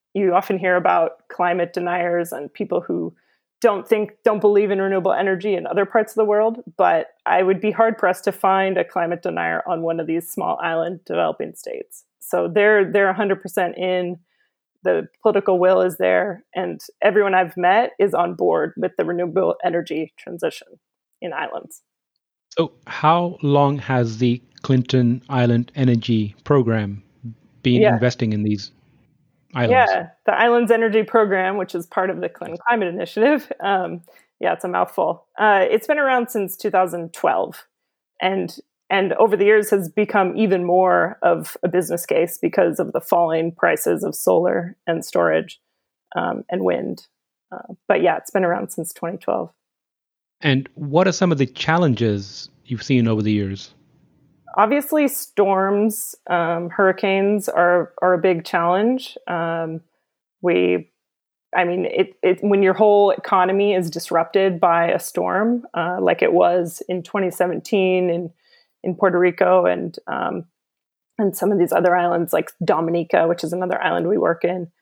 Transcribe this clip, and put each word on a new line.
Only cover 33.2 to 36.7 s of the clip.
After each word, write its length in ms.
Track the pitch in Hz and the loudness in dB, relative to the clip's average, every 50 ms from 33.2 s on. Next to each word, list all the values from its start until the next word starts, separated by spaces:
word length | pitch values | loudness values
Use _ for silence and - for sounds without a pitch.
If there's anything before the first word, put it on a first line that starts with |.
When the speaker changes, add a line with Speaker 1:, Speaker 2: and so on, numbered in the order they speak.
| 226 285 302 254 - - - - | 2 2 2 0 -2 -8 -10 -6
Speaker 1:
Um, 440 | - 202 202 185 175 165 170 170 - _ _ _ _ _ _ - | -2 -2 -2 -2 -2 -4 -8 -12 -14 _ _ _ _ _ _ -4
yeah, 140 | - 175 | -2 -2
it's 120 | 170 - - | -2 -2 -4
a 40 | 180 | -4
mouthful. 580 | 180 180 180 - - 196 165 160 170 - _ _ _ | -2 -2 -2 -2 -2 -2 -2 -2 -2 -6 _ _ _
Uh, 300 | - 214 214 202 196 185 - | 0 2 4 4 4 4 2
it's 200 | - 226 - - | 0 0 0 -2
been 100 | 294 302 | -2 0
around 320 | 285 269 254 247 240 - | 0 0 0 0 -2 -2
since 260 | - 214 196 180 - | -4 -4 -6 -6 -6
two 140 | - - 208 | -6 -4 -2